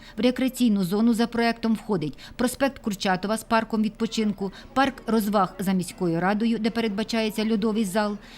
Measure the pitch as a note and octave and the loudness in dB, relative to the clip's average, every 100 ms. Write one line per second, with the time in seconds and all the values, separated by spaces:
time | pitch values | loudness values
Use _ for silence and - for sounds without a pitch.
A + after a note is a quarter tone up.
0 | - - B3 B3 C4 B3+ A#3+ G3+ E3+ G#3 | -12 0 0 2 -2 2 2 2 2 2
1 | A#3 A3 A#3 A#3 A#3 A#3 A3+ A3 - F#3 | 2 2 0 0 0 0 0 -2 0 -2
2 | D3+ - - - A#3+ - C4 C4+ A3+ F#3+ | -2 -8 -12 -2 -2 0 -2 0 -6 -2
3 | G3+ F3+ G3+ A3 - A3+ A3 A3 G#3+ - | 0 0 0 -4 0 0 2 0 0 -2
4 | A3+ - G#3 G3 G3 - - C4 C4+ - | -4 0 -2 -2 -6 -8 -4 0 0 0
5 | - A3+ G#3 G3+ F#3 - F#3+ F#3 E3+ - | -2 0 2 2 2 0 0 0 -2 -2
6 | F3+ E3 F3+ G#3 A#3 A3+ A3 A#3 A3+ G3+ | 0 2 2 2 2 0 0 0 -2 -2
7 | A3 A3+ A3 - A3 A3 A3 G#3 G3+ G#3 | -2 0 -2 0 0 2 2 0 0 0
8 | G#3 G3+ - | 0 -2 -12